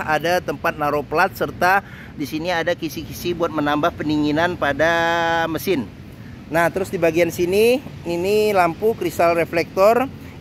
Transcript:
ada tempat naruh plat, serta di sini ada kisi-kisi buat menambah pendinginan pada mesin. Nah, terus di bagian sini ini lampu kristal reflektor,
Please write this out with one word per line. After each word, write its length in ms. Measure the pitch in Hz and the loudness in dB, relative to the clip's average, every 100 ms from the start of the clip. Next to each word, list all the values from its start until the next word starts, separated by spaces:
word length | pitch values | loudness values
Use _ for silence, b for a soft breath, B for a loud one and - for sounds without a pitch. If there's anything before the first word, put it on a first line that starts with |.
ada 320 | 156 151 165 180 | 2 0 2 0
tempat 340 | 139 143 170 151 | -2 -4 -4 -2
naruh 240 | 147 147 | -2 -2
plat, 320 | 143 156 185 | 0 0 0
serta 480 | - 151 - 180 196 190 B B | 0 -6 0 2 2 0 B B
di 160 | - 139 | -10 -6
sini 240 | 156 170 | -4 -2
ada 240 | 170 165 175 | -2 0 -2
kisi-kisi 560 | 160 147 131 131 175 | -4 -8 -10 -6 -4
buat 160 | 170 165 | -2 -2
menambah 480 | 156 147 147 165 - | 0 0 2 0 -2
pendinginan 640 | 151 151 147 147 175 165 | -2 0 2 2 0 0
pada 320 | 143 139 165 170 165 170 170 165 165 | -2 2 2 2 2 2 2 0 0
mesin. 400 | 156 196 156 101 - - B B B - | -2 -2 -2 -2 -10 -18 B B B -4
Nah, 160 | 156 165 | 0 2
terus 240 | 190 190 | 0 -4
di 80 | 185 | 0
bagian 320 | 165 160 170 | 2 4 2
sini 480 | 165 175 202 233 254 - - | 2 0 4 4 2 -2 -12
ini 480 | 170 170 190 214 214 | -6 -2 0 2 4
lampu 400 | 196 170 156 214 | 4 2 2 0
kristal 400 | - 175 196 170 | 0 -2 2 2
reflektor, 720 | 170 160 170 165 185 202 240 269 B B B | 4 0 0 0 4 6 6 0 B B B